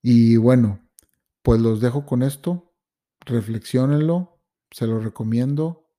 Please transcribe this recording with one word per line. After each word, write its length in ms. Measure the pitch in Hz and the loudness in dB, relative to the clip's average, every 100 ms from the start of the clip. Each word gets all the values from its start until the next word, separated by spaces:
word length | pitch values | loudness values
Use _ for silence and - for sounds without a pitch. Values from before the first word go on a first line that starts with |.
Y 360 | 123 117 117 117 | 4 4 6 4
bueno, 500 | 117 127 113 98 _ _ _ _ _ _ | 4 4 2 -4 _ _ _ _ _ _
pues 200 | - 113 | 0 2
los 200 | 113 107 | 2 0
dejo 240 | 123 139 139 | -2 -4 -4
con 160 | 123 | -2
esto. 520 | 131 143 - 175 _ _ _ _ _ _ | -2 -4 -8 -8 _ _ _ _ _ _
Reflexiónenlo, 1200 | - 117 104 113 - 127 135 147 156 170 180 _ _ _ _ | -6 -6 -4 -10 -4 -2 0 0 0 -2 -6 _ _ _ _
se 160 | - 113 | -8 -4
lo 140 | 113 | -4
recomiendo 920 | 110 - 110 117 127 143 160 165 _ | -6 -8 -4 -2 -2 -4 -6 -8 _